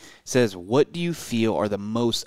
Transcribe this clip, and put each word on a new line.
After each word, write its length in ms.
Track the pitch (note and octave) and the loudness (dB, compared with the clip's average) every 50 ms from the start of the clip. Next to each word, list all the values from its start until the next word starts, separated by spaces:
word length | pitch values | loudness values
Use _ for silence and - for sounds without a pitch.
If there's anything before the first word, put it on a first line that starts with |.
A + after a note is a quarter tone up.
| - - - - _ | -20 -20 -20 -20 _
Says, 320 | - - B2+ A#2+ G#2+ F#2+ | 0 2 2 2 2 0
"What 360 | F2+ F2 F#2+ A#2 C#3+ - - | -6 -6 0 2 2 2 2
do 80 | - E3+ | 0 -4
you 140 | F3 F3 E3 | -4 -4 -4
feel 400 | - - - B2 A2+ A2 A2 G2+ | -6 -6 -4 0 0 2 2 2
are 140 | D2 G2+ G#2+ | 0 0 -2
the 80 | G2+ G2 | -2 -4
most 480 | G2+ G#2+ A2 A#2 A#2+ A#2 A2 - - | -6 -4 -2 0 0 0 0 -2 -4